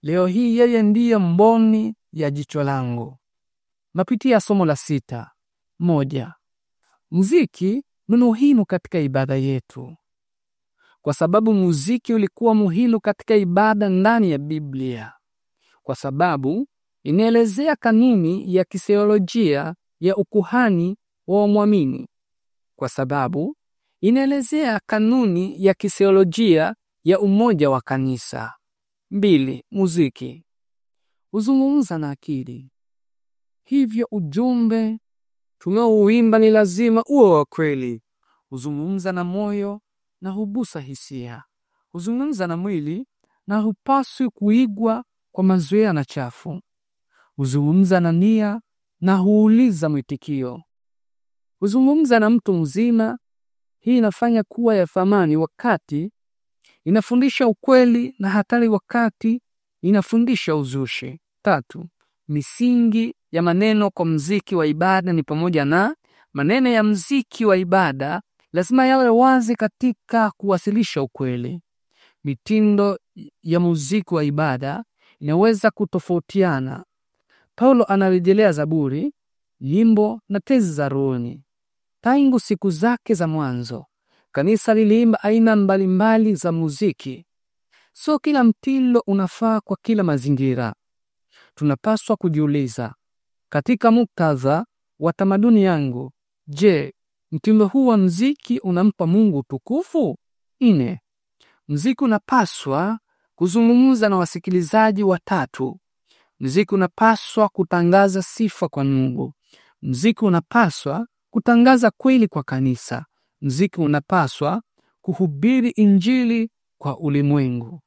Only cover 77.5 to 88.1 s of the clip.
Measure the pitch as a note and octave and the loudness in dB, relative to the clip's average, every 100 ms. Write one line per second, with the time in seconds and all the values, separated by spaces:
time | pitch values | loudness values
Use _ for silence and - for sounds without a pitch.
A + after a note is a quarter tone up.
77.5 | - B3 B3+ A3+ G3 F#3+ F#3 F3 G3 G#3+ | 0 4 4 4 2 2 2 2 4 2
78.5 | D3+ D3+ D#3+ C#3 C#3 C4 - _ _ _ | 0 -2 -2 -2 -4 -6 -10 _ _ _
79.5 | _ C3+ E3+ A3+ G#3+ G#3+ A3+ _ G3 - | _ -4 2 4 4 2 -4 _ -8 0
80.5 | C4 F#3+ D3 C#3 C#3 C#3 B2+ A#2+ C3 _ | 0 0 -2 -4 -2 -2 -2 -6 -12 _
81.5 | _ _ _ _ _ A#3 C4+ C#4 B3+ - | _ _ _ _ _ 0 2 2 2 -2
82.5 | G3+ G3 D#3+ A3 A#3+ - G3+ E3 D#3 C#3 | -4 -2 -2 -2 -2 -4 -2 -2 -2 -4
83.5 | B2 A#2+ B2 - _ _ _ _ - D#3 | -6 -8 -12 -16 _ _ _ _ -4 0
84.5 | A3 - A3 G#3+ A3 A#3 G#3+ G3+ A3+ A3+ | 0 2 2 4 4 4 2 0 2 4
85.5 | G#3+ G3 G3 F#3+ F#3 A3 A3 A3 F#3 F3+ | 4 2 2 2 2 2 2 2 0 -2
86.5 | E3 D#3+ C#3+ G#3 - C3+ B2+ _ _ _ | -2 -4 -2 -4 -4 -12 -14 _ _ _
87.5 | _ _ _ _ - - | _ _ _ _ -10 -4